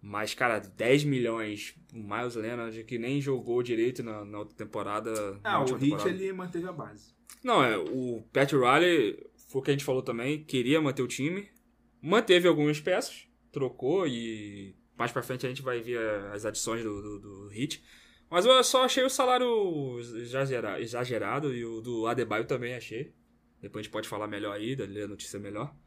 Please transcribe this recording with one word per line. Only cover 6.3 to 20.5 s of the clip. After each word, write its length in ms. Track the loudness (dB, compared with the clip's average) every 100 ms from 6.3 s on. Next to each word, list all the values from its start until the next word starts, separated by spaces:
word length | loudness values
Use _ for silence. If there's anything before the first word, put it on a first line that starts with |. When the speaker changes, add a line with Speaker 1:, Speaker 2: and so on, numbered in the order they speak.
Speaker 2:
manteve 360 | -6 -8 -6 -8
a 40 |
base. 420 | -8 -12 -14 -20 _ _ -10
Speaker 1:
Não, 220 | 2 6
é, 120 | 6 4
o 460 | -2 -4 -4 -6 -2
Pat 200 | 2 4
Riley, 680 | 6 8 8 8 6 4 0 -12 _ -6
foi 120 | -4
o 40 |
que 60 | 0
a 40 |
gente 100 | 0
falou 180 | 2 -2
também, 420 | 0 -4 -2 -4
queria 360 | -2 -2 4 4
manter 220 | 2 0
o 60 | -2
time, 400 | -2 -4 -4 -8 _ _ _ _ _
manteve 440 | 2 2 8 8 8
algumas 320 | 6 4 2
peças, 460 | 0 0 0 -10 -20 _ _
trocou 560 | -4 -4 -2 0 2 0
e 680 | -2 -6 -8 -10 -12 -16 -18 _ _
mais 140 | -4
pra 120 | -2
frente 220 | -6 -6 -4
a 20 |
gente 140 | -6
vai 180 | -4 -4
ver 180 | -4 -4
a, 340 | -2 -2 -4
as 100 | -6
adições 400 | -6 -4 -4 -4
do, 180 | -4 -6
do, 160 | -8 -12
do 340 | -14 -16 -14
Heat. 300 | -6 -6 -6 _ -20 -20 _ _
Mas 140 | 2 6
eu 160 | 6
só 220 | 6 4
achei 180 | 4 4
o 60 | 0
salário 880 | 2 4 4 4 2 2 -2 -4 -6
exagera-, 840 | -8 -10 -6 -2 0